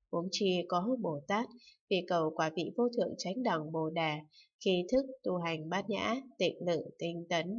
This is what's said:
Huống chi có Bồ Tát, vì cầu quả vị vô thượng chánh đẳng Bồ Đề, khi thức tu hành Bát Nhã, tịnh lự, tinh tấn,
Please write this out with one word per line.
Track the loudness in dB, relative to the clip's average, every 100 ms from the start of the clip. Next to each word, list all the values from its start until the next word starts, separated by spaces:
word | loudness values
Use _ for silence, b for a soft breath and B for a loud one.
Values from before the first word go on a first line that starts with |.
| _
Huống | -4 -2
chi | 0 2 2 2
có | 0 2 0
Bồ | -2 -4 -2
Tát, | -2 -2 B B B _
vì | -2 2
cầu | 2 2 2
quả | 0 0
vị | -2 0
vô | 0 2
thượng | 0 -2
chánh | -4 -2
đẳng | 0 0 0
Bồ | -2 -2
Đề, | 0 0 -2 -8 b b _
khi | 2 2 4
thức | 2 0 -4
tu | -2 0
hành | 0 -2 -2
Bát | -2 -2
Nhã, | -2 0 -2 -4 0
tịnh | 0 2 0
lự, | 0 -2 -6
tinh | -6 -4 -2
tấn, | 0 0